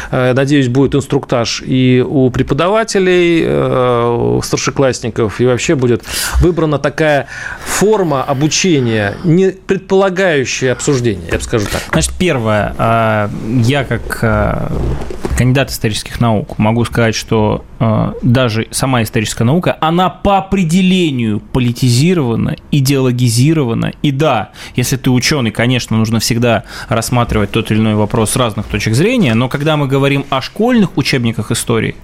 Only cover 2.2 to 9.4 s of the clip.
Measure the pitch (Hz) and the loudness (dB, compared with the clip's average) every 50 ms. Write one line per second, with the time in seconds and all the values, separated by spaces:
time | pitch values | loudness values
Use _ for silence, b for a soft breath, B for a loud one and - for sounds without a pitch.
2.2 | 131 127 127 127 131 - 147 139 165 180 208 220 226 214 - 202 185 180 180 180 | 2 2 2 0 -2 0 0 0 0 0 2 0 0 0 0 0 2 2 4 4
3.2 | 175 170 170 165 - 123 139 143 135 131 131 127 127 123 123 117 120 120 120 117 | 4 4 2 2 2 0 0 0 0 0 0 0 2 2 2 2 0 0 0 0
4.2 | 120 120 120 123 120 - - - - - 123 - 139 131 120 - - 120 107 - | 0 0 0 0 -2 -2 -4 -4 -4 -2 0 0 0 0 0 -2 -4 -6 -2 -2
5.2 | 120 104 - - 120 127 123 117 - - 170 135 123 120 117 107 - B B B | -2 -2 0 0 0 2 0 0 0 0 0 2 2 2 2 0 -2 B B B
6.2 | B B B B - 175 175 160 160 156 151 135 139 147 139 - 160 151 147 139 | B B B B 2 2 2 2 0 0 0 0 -2 -2 -2 0 0 2 2 0
7.2 | 123 B B B B B B B - - - - 185 208 220 202 190 165 143 131 | -2 B B B B B B B -8 -6 -2 0 2 2 4 2 2 0 0 0
8.2 | - - 143 127 151 151 - - - 190 165 139 127 117 113 110 104 101 - - | 0 -2 -2 0 0 0 0 0 0 2 2 2 2 0 0 0 0 -2 -2 -2
9.2 | - 180 151 180 | 0 2 2 4